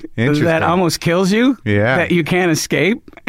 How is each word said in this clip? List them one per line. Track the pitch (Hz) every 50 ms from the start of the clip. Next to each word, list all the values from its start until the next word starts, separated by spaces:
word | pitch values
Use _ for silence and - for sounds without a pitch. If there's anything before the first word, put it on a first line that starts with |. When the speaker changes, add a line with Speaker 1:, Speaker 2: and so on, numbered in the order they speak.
| - - - -
Speaker 1:
Interesting. | 117 135 147 147 -
Speaker 2:
that | 170 165 160 160
almost | 160 170 185 185 160 - -
kills | - 165 165 180 196 180
you, | 208 220 247 269 247 - -
Speaker 1:
Yeah. | 113 101 101 104 120 131 147
Speaker 2:
that | - -
you | 175 170 156
can't | - 180 180 185 175
escape. | 156 - - - 165 143 147 185 233 - - - - - -